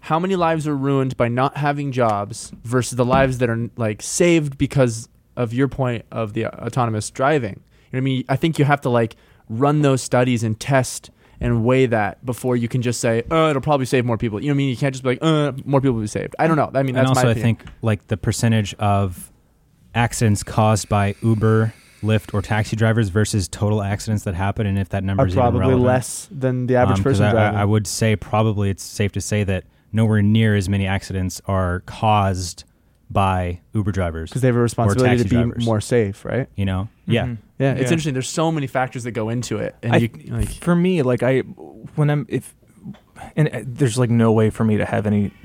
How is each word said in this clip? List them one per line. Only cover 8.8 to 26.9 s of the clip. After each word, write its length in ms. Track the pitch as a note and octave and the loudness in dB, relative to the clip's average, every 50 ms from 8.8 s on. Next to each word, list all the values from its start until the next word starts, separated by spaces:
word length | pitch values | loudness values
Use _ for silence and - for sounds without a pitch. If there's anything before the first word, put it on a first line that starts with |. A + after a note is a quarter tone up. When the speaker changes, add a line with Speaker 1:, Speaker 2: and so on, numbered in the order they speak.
| - | 2
Speaker 1:
to, 60 | C3+ | 0
like, 280 | A#2+ A#2+ A#2 A2 - _ _ _ _ _ _ _ | 2 2 2 0 -4 _ _ _ _ _ _ _
run 340 | A2 A2+ C3+ C#3+ D3+ D3+ D3 | -4 0 2 2 2 4 4
those 200 | C#3 C3+ B2+ - | 2 2 2 -2
studies 400 | - - B2+ B2+ B2+ B2 A2+ A2+ | 0 0 2 2 2 2 0 0
and 160 | A2 A2 - | -2 -2 -4
test 520 | - - C#3+ C3 C3+ - - - - - - _ _ _ _ - | -2 0 2 2 2 0 -6 -12 -14 -18 -20 _ _ _ _ -4
and 240 | - A#2+ A#2+ A#2 A2 | -2 0 0 2 2
weigh 220 | A#2+ B2+ C3 C3 | 2 4 4 4
that 380 | B2 A#2 A2 G#2 G2 - _ - | 2 2 0 0 -2 -4 _ -8
before 300 | B2+ A#2+ - - B2+ B2 | -10 -8 -4 -2 -2 0
you 120 | A#2+ A#2 A2+ | 0 -2 -2
can 140 | - B2+ A#2 | -2 -2 -2
just 180 | B2 A#2 - | -2 -4 -2
say, 220 | - B2 A2+ A#2 A#2 - | 0 0 0 0 -2 0
"Uh, 180 | E3 D#3+ D#3+ D#3 | 0 2 2 2
it'll 100 | D3 C3+ A#2+ | 2 0 0
probably 240 | D#3 D3+ C#3 C3 | 0 0 0 0
save 180 | A#2+ - C3 A#2+ | 2 0 0 2
more 120 | B2 A#2 | 2 -2
people." 240 | G#2 - A#2 G2+ G#2 | -2 -2 -4 -4 -4
You 80 | F#2 D3 | -2 0
know 40 | C#3+ | 0
what 40 | |
I 20 | C#3 | 0
mean? 100 | C#3 C#3 | 0 0
You 60 | B2+ | -2
can't 180 | A2+ C#3 C#3 C3 | -2 -2 -4 -4
just 80 | C3 C3 | -2 -2
be 80 | B2+ | -2
like, 80 | B2 B2+ | -2 0
"Uh, 320 | - D#3+ D#3+ D3+ D3 C#3+ B2+ C3+ - | 2 2 2 2 0 -2 -4 -6 -6
more 160 | - C#3 C#3 | 0 0 2
people 140 | C3 C#3 B2 | 2 2 0
will 60 | A2+ G#2+ | 0 -2
be 40 | |
saved." 280 | G#2 - G2 F2+ - - - | -4 -4 -6 -6 -6 -4 0
I 80 | D3+ | 0
don't 100 | D#3+ E3 | 2 2
know. 140 | D3+ B2 - - | 2 0 0 0
I 80 | C3 C#3 | -2 -2
mean, 140 | C3+ B2 | 0 2
Speaker 2:
And 20 | B2 | 2
Speaker 1:
that's 100 | C3 C3 | 2 4
Speaker 2:
also, 120 | C3 C3 B2+ | 4 4 4
Speaker 1:
my 40 | A#2+ | 2
Speaker 2:
I 40 | A2+ | 2
Speaker 1:
opinion. 240 | A2 G#2+ A#2 A2 | 2 2 0 0
Speaker 2:
think, 120 | - - - - - - | 0 -4 -20 -16 -4 -2
like, 240 | A2+ G#2+ G2 _ | -2 -2 -2 _
the 100 | _ A2 | _ -6
percentage 580 | G2 - - G#2 - - A#2 A2+ A2+ G#2 F#2+ - | -4 -2 -2 -2 0 2 2 2 2 0 -2 -4
of 560 | _ G#2+ G2+ G2+ G2 G2+ F#2+ F2+ - - - _ _ _ _ _ _ _ _ _ _ _ _ - | _ 0 2 2 2 0 -2 -4 -8 -16 -20 _ _ _ _ _ _ _ _ _ _ _ _ 0
accidents 480 | A#2 A#2+ A2+ - - B2 A2 G#2 G2 - | 0 0 0 0 0 2 2 2 2 -2
caused 460 | - - - A2 A2 A2 G#2+ - - | -4 0 2 4 4 2 2 0 0
by 260 | - G#2 G2+ G2+ G2+ - - | 0 0 0 0 -2 -2 0
Uber, 520 | A2+ A2+ G#2+ A2 A2 A2 A2 A2 A2 - - _ _ _ _ - | 0 0 2 4 4 4 4 2 0 -4 -8 _ _ _ _ -2
Lyft, 300 | G#2+ A2 G#2+ - - - | 0 0 0 0 -2 -4
or 80 | G#2 F#2+ | -4 -2
taxi 340 | - A2 G#2+ G#2+ - - | 0 -2 -2 0 -2 0
drivers 320 | G#2+ A2+ A2 A2 A2+ A2+ F#2+ | 0 2 2 2 2 0 0
versus 360 | E2+ G#2+ G#2+ - - G#2+ F#2 - | 2 0 0 0 0 -2 -2 -2
total 340 | - - A2+ G#2 G#2+ G#2+ G2 | -4 -2 -2 0 0 0 0
accidents 420 | G2 G#2 G2+ - - A2 G#2 - | -2 -4 -4 -4 -4 -4 -2 -2
that 100 | G#2 F#2+ | -4 -4
happen, 320 | E2+ F#2+ G2 G2+ - A2+ | -2 -2 -4 -2 -2 -2
and 120 | G2+ G2 G2 | 0 0 -2
if 100 | G2 - | -2 -2
that 140 | - G2 F#2+ | -4 -4 -2
number 180 | F#2+ G2 G2 - | -2 0 0 0
Speaker 1:
Are 40 | |
Speaker 2:
is 80 | F#2 F2+ | 2 2
even 80 | - B2 | 2 2
Speaker 1:
probably 180 | A#2+ A#2 A#2+ | 2 2 2
Speaker 2:
relevant. 220 | - C3 C3 B2+ B2 | 2 2 4 4 4
Speaker 1:
less 440 | B2 B2+ B2+ A#2+ - - - - - - | 4 2 2 0 -4 -10 -12 -14 -14 -10
than 340 | C#3+ B2+ C3 B2+ B2+ B2+ | -4 -2 -2 -2 -2 0
the 100 | A#2+ B2+ | 2 4
average 220 | B2 B2+ G2+ | 4 4 4